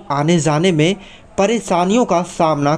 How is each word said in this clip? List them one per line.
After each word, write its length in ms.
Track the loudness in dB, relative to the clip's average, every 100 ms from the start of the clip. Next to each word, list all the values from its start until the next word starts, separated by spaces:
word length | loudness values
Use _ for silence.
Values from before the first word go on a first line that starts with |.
| -4
आने 280 | -2 2 2
जाने 320 | 2 0 0
में 240 | 2 0 -2 -10 -20 -8 -2
परेशानियों 680 | 0 -2 -2 -2 0 0 0
का 160 | -2
सामना 540 | -2 -2 -2 0 -2